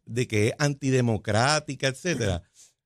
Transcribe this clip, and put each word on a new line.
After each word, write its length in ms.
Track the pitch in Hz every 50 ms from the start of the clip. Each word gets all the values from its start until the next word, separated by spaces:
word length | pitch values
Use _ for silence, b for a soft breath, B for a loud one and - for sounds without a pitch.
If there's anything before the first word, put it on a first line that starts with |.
| _
de 220 | - 117 123 123
que 200 | - 110 104 104
es 60 | 120 -
antidemocrática, 1300 | - 147 143 139 - 139 131 131 127 123 117 110 95 - 110 104 107 123 143 151 151 151 - 135 - 143 135
etcétera, 540 | 131 - - 180 160 127 117 98 90 87 b b b b b b b _ _